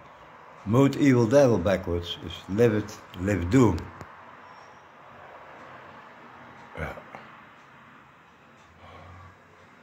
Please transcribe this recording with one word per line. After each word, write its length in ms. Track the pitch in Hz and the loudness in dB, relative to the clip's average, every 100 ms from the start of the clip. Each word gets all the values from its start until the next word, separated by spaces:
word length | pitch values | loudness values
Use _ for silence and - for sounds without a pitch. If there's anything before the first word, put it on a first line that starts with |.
| - - - - - - - | -20 -20 -20 -20 -20 -18 -2
"Moot 300 | 117 139 135 | 2 2 2
evil 300 | 143 123 117 | 2 4 4
devil" 320 | 135 139 113 | 4 4 2
backwards 600 | 92 92 90 87 85 - - | 0 -2 -2 -6 -6 -12 -14
is, 60 | - - | -16 -10
"Live 260 | 98 120 107 | 0 2 2
it, 240 | 107 - - - | -6 -14 -20 -8
live 300 | 95 101 85 | -4 -2 0
doom." 280 | 120 117 80 - - - - - - - - - - - - - - - - - - - - - - - - - - - - - - | 2 2 0 -8 -18 -20 -20 -20 -20 -20 -20 -20 -20 -20 -20 -20 -20 -20 -20 -20 -20 -20 -20 -20 -20 -20 -20 -20 -20 -20 -20 -20 -12
Yeah. 160 | 76 - - - - - - - - - - - - _ _ _ - - - - - - 90 90 90 - _ - - - | -12 -12 -18 -20 -20 -20 -20 -20 -20 -20 -20 -20 -20 _ _ _ -20 -20 -20 -20 -20 -20 -20 -20 -20 -20 _ -20 -20 -20